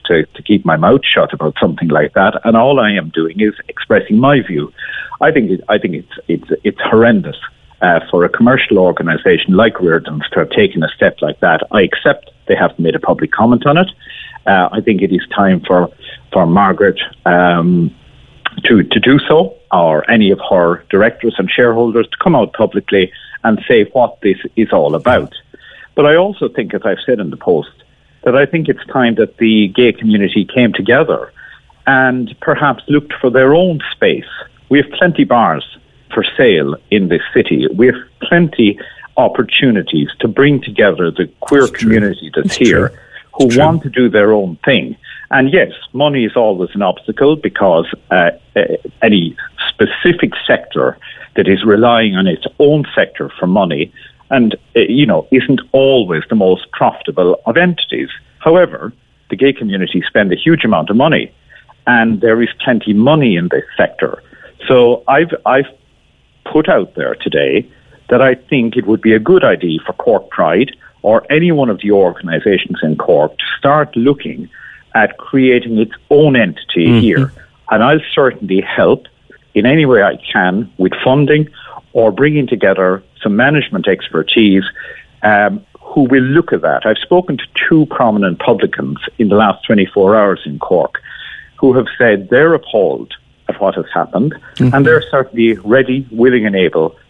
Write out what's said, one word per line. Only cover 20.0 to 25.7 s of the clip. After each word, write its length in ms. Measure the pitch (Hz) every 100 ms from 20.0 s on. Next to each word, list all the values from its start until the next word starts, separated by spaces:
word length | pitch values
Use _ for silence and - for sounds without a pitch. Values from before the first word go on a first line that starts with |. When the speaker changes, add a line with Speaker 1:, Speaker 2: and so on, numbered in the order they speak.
| -
Speaker 1:
any 220 | 110 98
of 80 | 95 -
her 340 | 92 85 87 -
directors 460 | 98 113 - 117 -
and 120 | 92
shareholders 560 | - 120 117 117 113 -
to 100 | -
come 120 | 190 143
out 180 | 98
publicly 580 | - 107 98 - 98 92 - - -
and 200 | 110 104 -
say 160 | 117 104
what 260 | 127 - -
this 160 | 101 92 - -
is 160 | 104
all 240 | 92 73 80
about. 380 | 120 110 71 - _ - -